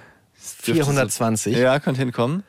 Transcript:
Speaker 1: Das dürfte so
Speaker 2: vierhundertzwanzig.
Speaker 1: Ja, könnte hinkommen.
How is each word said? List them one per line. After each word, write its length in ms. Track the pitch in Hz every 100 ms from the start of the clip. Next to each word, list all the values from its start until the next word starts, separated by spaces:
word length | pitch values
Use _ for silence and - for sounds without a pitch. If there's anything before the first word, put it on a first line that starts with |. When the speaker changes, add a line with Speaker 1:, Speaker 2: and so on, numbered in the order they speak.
| - _ _ _
Speaker 1:
Das 220 | - -
dürfte 80 | -
so 80 |
Speaker 2:
vierhundertzwanzig. 840 | 160 143 139 123 - 117 110 101 107
Speaker 1:
Ja, 220 | 127 143
könnte 200 | 175 131
hinkommen. 420 | 127 117 120 180